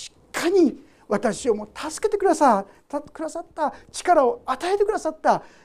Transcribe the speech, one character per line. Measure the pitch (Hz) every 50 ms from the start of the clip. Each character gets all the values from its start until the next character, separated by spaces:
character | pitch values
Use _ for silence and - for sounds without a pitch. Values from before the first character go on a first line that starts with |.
| - - - _ _ _
か | - - 277 339
に | 392 381 330 240 - - - _ _ _ _ -
私 | 208 202 - 226 185 - - 254
を | 208
も | 214 214 - -
助 | - - 311 - - -
け | 415
て | 415 403
く | 370
だ | 381 320
さ | 311 311 262 220 196
っ | 196 - _ _ _
た、 | _ - 294
く | 294 - - - 320
だ | 302
さ | 294 330
っ | 349 - _
た、 | - 311 269 - - - -
力 | - - - 359 349 311 269
を | 240 240 - -
与 | - 247 - 330 359 392
え |
て | 403 415
く | 403 427
だ | 339
さ | - 311
っ | 311 -
た、 | - 277 202 156 - - - _ _